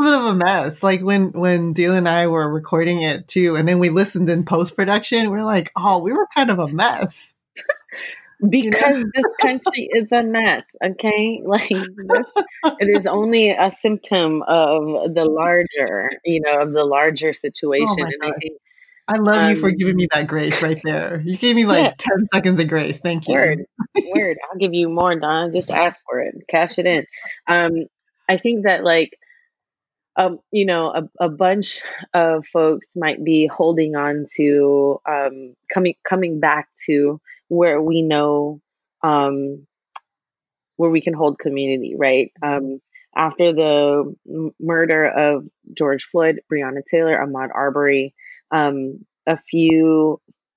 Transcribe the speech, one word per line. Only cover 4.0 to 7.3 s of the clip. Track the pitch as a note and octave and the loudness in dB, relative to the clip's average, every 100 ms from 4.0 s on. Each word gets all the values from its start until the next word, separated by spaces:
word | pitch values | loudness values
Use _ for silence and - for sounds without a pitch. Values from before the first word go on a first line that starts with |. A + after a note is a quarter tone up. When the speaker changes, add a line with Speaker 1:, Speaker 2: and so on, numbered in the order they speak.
| G3+ F3 E3 | 0 0 0
Speaker 1:
in | E3+ | 0
post-production, | F3 E3 F3+ - G3 G#3 - A#3 A3 | 0 -2 -2 -2 0 0 0 -2 0
we're | G3+ | -2
like, | A3 G3 E3+ - | -2 -2 -2 -2
"Oh, | G3 F#3 | 2 2
we | F3 | 0
were | D4+ G4 | -2 -2
kind | - A#3+ | 0 0
of | F3+ | 0
a | D3+ | -2
mess." | D#3 A3+ - F3 - - | 0 0 0 -4 -6 -12